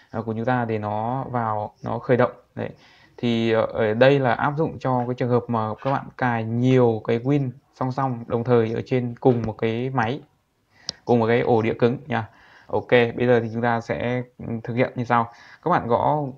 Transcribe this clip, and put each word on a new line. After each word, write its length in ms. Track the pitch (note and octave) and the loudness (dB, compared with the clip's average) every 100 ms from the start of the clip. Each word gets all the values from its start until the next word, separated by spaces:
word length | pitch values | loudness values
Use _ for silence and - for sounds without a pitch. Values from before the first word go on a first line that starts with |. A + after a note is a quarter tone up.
| _ | _
ờ, 120 | A2 | -8
của 120 | A2+ | -6
chúng 100 | A2 | -4
ta 200 | A2+ B2+ | -2 0
để 140 | A#2 A2 | -2 -4
nó 460 | G#2 G#2 A2+ C3+ C3 | -4 -4 -4 -6 -4
vào, 440 | B2 A2+ G#2+ G#2 _ | -4 -2 -4 -6 _
nó 140 | B2 A#2 | -8 -6
khởi 180 | - A#2+ | 0 2
động. 160 | B2 - _ | 2 -2 _
Đấy. 160 | - A2 - _ _ _ - | -10 -10 -10 _ _ _ -6
Thì, 360 | A#2+ A#2 A2+ | -2 0 2
ờ, 140 | A2 - | 2 0
ở 280 | - A2 | 0 0
đây 240 | A2 C3 C#3+ | 6 6 6
là 140 | B2+ | 2
áp 200 | A2+ D3 D3 | 0 -2 -2
dụng 220 | D#3+ - | -4 -4
cho 260 | C3+ B2+ A#2+ | -2 -2 -2
cái 80 | |
trường 160 | B2 B2 | -2 0
hợp 140 | B2 - | 0 0
mà 200 | A#2 A2 G#2+ | -4 -4 -4
các 80 | C3+ | -4
bạn 140 | C3+ - - | -4 -6 -4
cài 260 | B2+ A#2 | -2 -2
nhiều 580 | A2 A#2 B2+ C3 A#2+ A2 - | -2 0 4 6 4 2 -2
cái 120 | A#2 | -2
Win 320 | B2+ C#3+ C3 - _ | 0 0 -2 -8 _
song 180 | - C3 | -6 -4
song 320 | B2+ C3+ A#2 A#2 | -2 -4 -4 -4
đồng 180 | A#2 | -4
thời 280 | A#2 A#2+ A2 | 2 2 2
ở 80 | A#2 A2+ | -2 -2
trên 280 | B2+ B2 A#2 | -2 -2 0
cùng 220 | C3+ A#2 A2+ | 2 2 0
một 80 | - | -4
cái 320 | A2+ A2+ C3 | -2 -2 -4
máy, 260 | C3 A2+ D3 - _ _ _ _ _ - - | -2 -2 -4 -10 _ _ _ _ _ -18 -8
cùng 160 | - A#2+ | 0 2
một 60 | A2 | 4
cái 140 | A#2+ | 2
ổ 220 | - A2+ | 2 2
đĩa 120 | A2 | 2
cứng 240 | - A#2+ A#2+ - | 2 0 0 -4
nha. 220 | A2+ G#2+ _ - - - | -4 -6 _ -20 -20 -6
Ok, 240 | G#2 G2+ | -4 4
bây 360 | B2 A#2 A#2 B2 | 4 4 0 2
giờ 140 | A#2+ | 2
thì 80 | A2+ | 2
chúng 100 | A2 | -2
ta 180 | A#2+ A#2 | -2 -2
sẽ, 420 | - D2+ A#2+ B2 A#2+ - | -4 -4 -4 -4 -8 -12
ừ, 60 | - A2+ | -10 -8
thực 100 | A#2 | -4
hiện 180 | A#2 B2+ | -2 -2
như 100 | B2 | -2
sau. 280 | A#2 A#2+ A2+ - - - | 0 0 0 -8 -20 -8
Các 60 | D#3+ | -2
bạn 160 | F3 A#2 | -2 0
gõ, 320 | A#2 B2+ D3+ C#3 | 0 2 0 -4